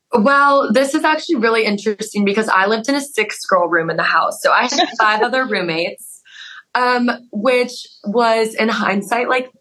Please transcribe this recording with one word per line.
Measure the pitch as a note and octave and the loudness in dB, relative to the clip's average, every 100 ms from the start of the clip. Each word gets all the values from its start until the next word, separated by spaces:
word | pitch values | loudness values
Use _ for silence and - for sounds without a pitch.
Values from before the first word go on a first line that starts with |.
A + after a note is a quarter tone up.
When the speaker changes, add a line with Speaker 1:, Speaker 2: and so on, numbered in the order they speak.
| - | -2
Speaker 1:
Well, | A#3+ G#3+ C#4 C#4+ C#4 C4+ | 2 4 4 4 4 2
this | A3 C4+ | 2 2
is | D#4 D#4 | 0 0
actually | D#4 - D4 | -2 -2 0
really | A3+ A3+ | 2 2
interesting | A3 G3+ G#3 G3+ G3+ G#3 G3+ | 0 -2 -4 -6 -6 -2 0
because | G3+ G#3+ | 0 0
I | F#3+ G3 | 2 2
lived | A3 A3+ | 0 0
in | C#4+ | -2
a | |
six | C#4 - G#3 - - | -2 -4 -4 -4 -2
girl | F#3 E3+ | 0 2
room | E3 E3 | 0 0
in | E3 | -2
the | |
house. | F3 E3 - - | 0 0 0 -2
So | - | 0
I | F#3+ | 2
had | A#3+ C#4 F4 | 0 0 -2
Speaker 2:
<laughs> | - | 0
Speaker 1:
five | G#3+ G#3+ | 0 2
other | A3+ C4 B3+ | 0 -2 -2
roommates, | G3+ F3+ D#3+ F3+ - - - _ - - - - A#3+ | -2 -2 -4 -4 -8 -18 -20 _ -20 -20 -20 -4 0
um, | B3 B3 A#3+ A#3 - | 2 2 0 -2 -6
which | G#3+ A#3+ B3 B3 - - - | -2 2 2 0 -6 -18 -14
was | G#3 A3 A#3 A3+ A3 | -4 2 2 2 0
in | A3+ A3 | 0 -2
hindsight, | G#3+ F3+ G3 G3 A#3+ A#3+ | 0 0 0 0 -2 0
like, | B3+ B3+ _ | -2 -4 _